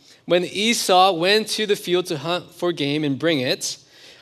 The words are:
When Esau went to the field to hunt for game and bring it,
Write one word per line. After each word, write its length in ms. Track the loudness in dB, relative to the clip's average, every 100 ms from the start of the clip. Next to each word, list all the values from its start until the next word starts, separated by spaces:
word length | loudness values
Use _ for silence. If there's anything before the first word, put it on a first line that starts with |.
| _ -20
When 200 | 0 0
Esau 680 | 0 -2 0 0 4 6 6
went 340 | 4 2 2 0
to 180 | -4 -2
the 80 |
field 320 | -2 0 -2 -2
to 120 | -6
hunt 360 | -4 -6 -8
for 160 | -6 -4
game 320 | -2 -2 -2
and 160 | -2 -2
bring 220 | 0 0
it, 380 | -2 -4 -6 -10 _ -20 -20 -20